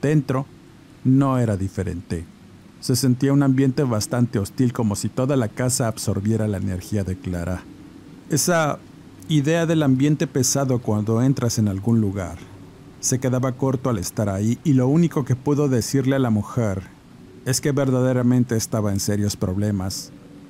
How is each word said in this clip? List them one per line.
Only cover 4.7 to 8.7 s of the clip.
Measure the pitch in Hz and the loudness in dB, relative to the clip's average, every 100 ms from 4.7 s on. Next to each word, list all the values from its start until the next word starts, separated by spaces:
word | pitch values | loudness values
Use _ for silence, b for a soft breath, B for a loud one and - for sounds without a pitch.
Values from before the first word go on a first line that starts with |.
como | 120 110 | 2 -2
si | 101 110 | -2 -4
toda | - 131 139 | -2 0 0
la | 110 | -2
casa | - 127 120 120 | -2 -2 0 -2
absorbiera | - - 98 104 110 107 | -2 -4 -2 0 0 0
la | 98 | -2
energía | 98 90 - 107 | -4 -6 -4 -4
de | 92 92 | -4 -6
Clara. | - 90 85 92 - - - - - - - | -6 -6 -4 -6 -10 -20 -20 -20 -20 -20 -4
Esa | 156 - 170 151 | -2 2 2 0